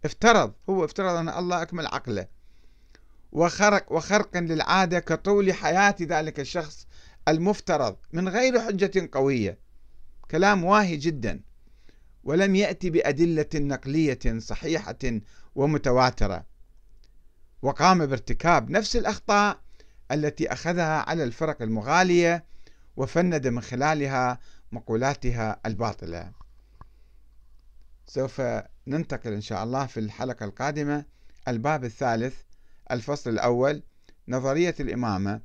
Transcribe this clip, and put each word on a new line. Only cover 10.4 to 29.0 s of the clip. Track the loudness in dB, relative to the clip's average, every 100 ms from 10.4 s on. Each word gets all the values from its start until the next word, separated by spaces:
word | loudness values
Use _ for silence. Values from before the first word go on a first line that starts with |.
| 4 4
واهي | 4 4 4 0
جدًا، | -2 -2 -4 -6 -10 -20 -20 -20 -20 -20 -20 -14
ولم | -2 2 4 4
يأتي | 2 0 0
بأدلة | 2 2 2 2 2 0
نقلية | 0 -2 -2 -2 0 0 2 0 -2
صحيحة | -6 -6 -2 -4 -4 -6 -4 -4 -8 -20 -14
ومتواترة، | 0 2 2 2 4 4 4 0 0 -10 -20 -20 -20 -20 -20 -20 -20 -20 _ -20 -6
وقام | -4 4 4 6 2
بارتكاب | -2 -2 0 4 2 2
نفس | -2 0 0
الأخطاء | 0 -4 2 4 4 0 -12 -20 -20 -20 -6
التي | -2 -2 -2 -4
أخذها | -4 -4 -2 0 -2 -2
على | -2
الفرق | -4 -2 -4 -4
المغالية | -4 -4 2 4 6 6 4 0 -4 -18 -18 -20 -20 -6
وفند | -2 2 2 2 0
من | -2
خلالها | -6 -2 0 0 0 0 0 -2 -10 -20 -14
مقولاتها | -14 -4 0 0 0 -2 -2 -2 -4 -6
الباطلة. | -2 -4 -4 -10 -10 -12 -16 -20 -20 -20 -20 -20 -20 -20 -20 -20 -20 -20 -20 -20 -20 -20 -20 -10
سوف | -6 -6 -4 -4 -4 -8 -18 -6
ننتقل | -4